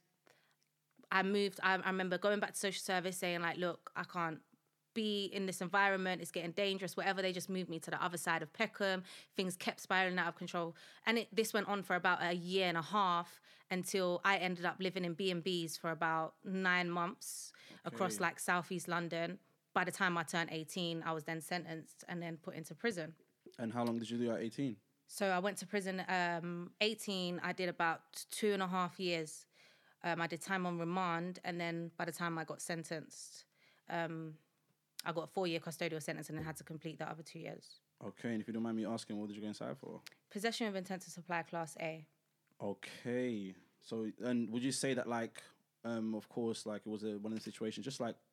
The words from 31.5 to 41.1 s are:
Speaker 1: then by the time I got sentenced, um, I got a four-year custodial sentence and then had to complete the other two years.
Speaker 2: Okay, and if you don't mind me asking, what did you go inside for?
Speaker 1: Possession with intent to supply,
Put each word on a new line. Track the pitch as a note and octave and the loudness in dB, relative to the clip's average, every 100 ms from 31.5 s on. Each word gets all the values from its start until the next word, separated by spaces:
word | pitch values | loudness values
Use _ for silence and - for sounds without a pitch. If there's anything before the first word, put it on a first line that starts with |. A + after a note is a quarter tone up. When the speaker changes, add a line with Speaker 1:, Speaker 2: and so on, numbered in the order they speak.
| F3 | -2
Speaker 1:
then | E3+ E3+ E3+ - | 0 -2 -4 -4
by | E3+ | -4
the | |
time | E3 E3+ E3 | -2 -2 -2
I | |
got | D#3 D3 | -4 -6
sentenced, | - E3+ D#3+ D#3+ - - - - - _ _ _ - | -4 -4 -2 -6 -6 -14 -14 -16 -20 _ _ _ -4
um, | E3+ E3 D#3+ D#3+ D#3 _ _ _ _ _ - | -2 0 -2 -6 -10 _ _ _ _ _ -8
I | - | -4
got | E3 | -2
a | D#3 | -2
four-year | - F3+ E3 | 0 2 2
custodial | E3 D#3 E3+ D#3+ | -2 -4 -2 -2
sentence | D3+ D3+ D3+ | -4 -6 -4
and | D#3 | -6
then | D#3+ | -4
had | D#3 | -8
to | |
complete | - D3+ E3 D3+ | -8 -8 -8 -6
the | D#3 | -8
other | D#3+ | -8
two | D#3+ - | -12 -12
years. | G#2+ - - - _ _ G2+ | -10 -12 -16 -20 _ _ -12
Speaker 2:
Okay, | G2 A#2+ | -6 -4
and | A2+ | -2
if | G#2 | -2
you | |
don't | A2+ | -2
mind | A2+ A2+ | 0 0
me | G#2 | 0
asking, | A2+ - G#2 | -2 -4 -6
what | G#2 | -6
did | G#2 | -6
you | |
go | G#2+ | -6
inside | G#2 A#2 C#3 | -6 -6 -6
for? | - F2 - - _ | -8 -12 -14 -18 _
Speaker 1:
Possession | G#3 A3 A3 A3 | -4 -2 0 -2
with | F#3+ | -2
intent | F#3 F#3 | -4 -6
to | |
supply, | F3 | -8